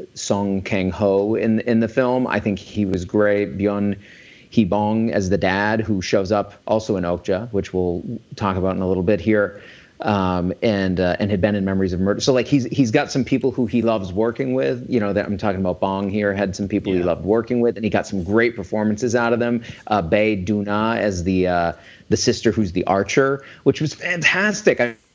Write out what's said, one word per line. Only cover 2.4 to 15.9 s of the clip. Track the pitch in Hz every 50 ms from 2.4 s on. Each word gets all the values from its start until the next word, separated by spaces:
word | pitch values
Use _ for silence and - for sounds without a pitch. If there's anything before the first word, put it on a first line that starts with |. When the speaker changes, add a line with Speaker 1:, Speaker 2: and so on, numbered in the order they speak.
Speaker 1:
think | - 110 98 92
he | - - - 107 104
was | 92 92 90 90
great. | 95 - 107 104 104 104 104 101 - - 95
Byun | 98 104 101 101 101 101 98 - - - - - - - - - - -
Hee-bong | - 120 104 82 98 104 104 107 110 113 113 113
as | 76 101 98 92
the | 101 82
dad, | 95 92 95 98 104 107 110 110
who | 104 110 104 92
shows | 90 - 117 101 95 92
up | 107 101 98 - - - -
also | - 107 110 - - 104
in | 92 87
Okja, | 87 87 92 - 104 95 95 120 120
which | 107 98 95 -
we'll | - 92 90 87 87 87 - - 117 - - - -
talk | - 107 98 92
about | 92 92 95 90
in | 95
a | 92 90
little | 92 92
bit | 87 107 104 87
here, | 87 107 107 104 101 95 - - - - - - - _ _ -
um, | - 110 104 98 92 92 92 90 87 90 - -
and, | - 113 104 98 95 92 90 90
uh, | 90 87 85 -
and | 107 101
had | 104 90
been | 101 104 104
in | 101 95
Memories | 98 98 95 95 90
of | 90 87
Murder. | 95 98 104 107
So, | - 143
like, | 127 123 117 -
he's, | 147 135 117
he's | - - 143 131 110
got | 113 147 143 -
some | - 135 117
people | - 139 123 135 131
who | 113 135 120
he | 101 - 120
loves | 110 113 110 107 95 92
working | 87 104 110 120 117 - 135 127
with. | 127 131 139 135 131 123 127 -
You | 123 113
know, | 104 101
that | 95 104 -
I'm | - 104 -
talking | 113 104 90 95
about | 95 90 87 -
Bong | 98 98